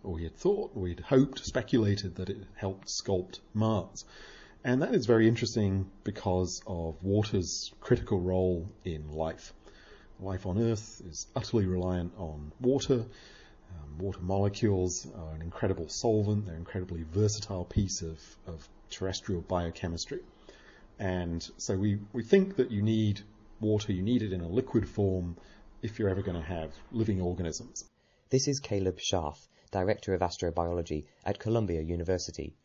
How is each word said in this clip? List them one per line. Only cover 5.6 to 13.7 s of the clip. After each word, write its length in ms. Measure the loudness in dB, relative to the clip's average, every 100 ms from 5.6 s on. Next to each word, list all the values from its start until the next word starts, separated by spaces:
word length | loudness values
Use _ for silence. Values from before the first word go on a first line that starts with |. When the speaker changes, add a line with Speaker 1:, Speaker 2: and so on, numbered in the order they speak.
| 2 2 -2 -6
Speaker 1:
because 580 | -8 -4 0 2 2 -4 -8
of 340 | -6 -6 -4
water's 720 | 2 2 4 0 0 -6 -10 -10
critical 400 | 0 0 2 0
role 480 | 2 2 2 2 -4 -8
in 300 | -6 -6 -6
life. 400 | -4 -4 -4 -14 -20 -20 -20 -20 -20 -20 -10
Life 240 | -6 -4 -2
on 140 | 2
Earth 400 | 2 0 -6 -16 -12
is 200 | -12 -8
utterly 320 | -8 0 2 2
reliant 460 | 2 0 0 -2 -6
on 340 | -8 -8 -12 0
water. 460 | 2 2 4 2 0 -10 -20 -20 -20 -20
Um, 280 | -16